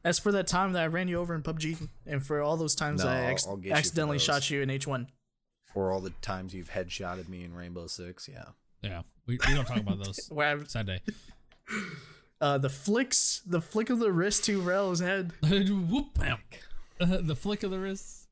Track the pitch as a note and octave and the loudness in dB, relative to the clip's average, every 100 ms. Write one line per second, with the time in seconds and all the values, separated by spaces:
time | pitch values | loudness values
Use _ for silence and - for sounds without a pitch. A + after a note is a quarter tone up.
0 | - F3 G#3 G3+ F3+ F3+ F#3+ F3+ D#3+ E3+ | 4 4 4 2 2 2 2 2 0 0
1 | F3+ E3+ F3 E3 D3 D#3+ D#3 D#3+ D3+ - | 0 -2 -2 -4 -4 -4 -4 -4 -8 -12
2 | - C#3+ C#3 D3+ D3 E3 D#3 - D3 F#2 | -4 -4 0 0 2 2 2 2 0 2
3 | F#2 B2+ B2+ C3+ F#2+ G2+ F#2 D3 C#3+ E3 | 2 2 0 0 -2 -4 0 2 2 0
4 | D3+ C#3+ - C#3+ C#3 C#3+ C3+ C3+ C#3+ C3 | 0 0 2 2 0 0 -2 -2 -2 -4
5 | B2 _ _ _ _ _ _ G2+ F#2+ F#2+ | -6 _ _ _ _ _ _ -2 0 0
6 | F#2 - - F#2 F#2 F#2 E2+ G2 F2 - | -4 -8 -6 -6 -6 -10 -6 -6 -6 -6
7 | F2+ F#2 F2 F2+ F2 E2+ F2 F2 E2+ - | -6 -8 -10 -10 -10 -12 -10 -10 -8 -10
8 | F2+ F2+ - C#3 E2+ - _ _ G2+ F2 | -10 -12 -16 -16 -18 -20 _ _ -10 -8
9 | - _ - B2+ - C#3 B2+ A#2+ G2+ G2 | -12 _ -6 2 4 4 4 0 0 -2
10 | G2 - - D3+ D3 D3 D3+ A2+ G2+ G#2+ | -4 -8 -8 0 0 0 -4 -4 -4 -4
11 | - - - - - - - A3 F#3 C#3+ | -6 -10 -20 -20 -20 -20 -8 -6 -6 -10
12 | - - _ _ D3 C#3+ C#3 C3+ - A3+ | -16 -20 _ _ 2 2 0 -2 2 2
13 | C4 - - - - E3+ - A3 A#3 A#3+ | 4 4 4 2 0 -2 0 -2 0 2
14 | A3 E3+ G3 G3 - G3+ F3+ F#3+ G3 E3+ | 4 4 4 4 4 2 2 2 2 0
15 | F3+ G3 F3 - D3+ G3 G3 G3+ E3+ B3 | 0 0 -2 0 4 6 4 2 2 0
16 | - - C#3+ A#2+ - - - - - - | 0 0 2 0 -8 -18 -6 -6 -6 2
17 | F3 F#3 D#3+ C#3 G3+ G#3 G3+ F#3+ G3 G3 | 4 4 2 0 0 0 -2 -2 -4 -6
18 | - - - | -10 -18 -20